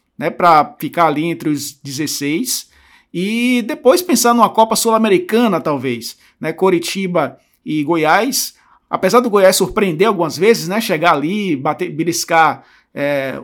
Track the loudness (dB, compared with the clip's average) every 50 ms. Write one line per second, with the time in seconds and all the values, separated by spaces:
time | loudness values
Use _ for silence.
0 | _ _ _ -6 -6 -6 -2 2 4 4 6 6 4 2 -2 -10 -10 -6 0 2
1 | 2 2 2 0 -2 -4 -4 -4 -4 -4 -4 -4 -6 -10 -14 _ -16 -12 -8 -6
2 | -6 -6 -6 -4 -4 -2 -2 -2 -2 -4 -6 -6 -8 _ _ _ _ _ _ _
3 | _ _ -8 -6 -4 -2 -2 0 2 2 2 0 0 -2 -4 0 2 4 4 4
4 | 2 0 0 2 4 4 4 4 4 2 4 4 2 2 2 0 0 2 2 2
5 | 2 4 2 2 2 2 0 2 2 2 0 0 -2 -2 -4 -2 -2 -4 -4 -6
6 | -8 -12 -16 _ _ _ _ -10 -8 -8 -4 0 0 2 2 0 -2 -4 -6 -6
7 | -4 -2 -2 -2 -2 -2 -6 -12 _ _ _ _ -10 -6 -4 -4 -2 -2 -2 0
8 | 2 2 2 2 2 0 -2 -4 -6 -8 -10 _ _ _ _ _ _ -8 -6 -2
9 | 0 2 2 2 2 2 2 4 6 6 4 4 0 -2 0 -2 -2 0 0 2
10 | 2 2 2 0 -2 -4 -4 0 2 2 2 2 0 -4 -4 -4 -2 -2 -2 0
11 | 2 2 2 2 0 -2 -4 -2 -2 -2 -2 -2 -2 -4 -4 -4 -6 -6 -6 -6
12 | -4 -4 -4 -4 -4 0 2 2 2 2 0 -4 -10 _ _ _ _ _ -10 -6
13 | -4 -4 -2 -4 -4 -6 -8 -8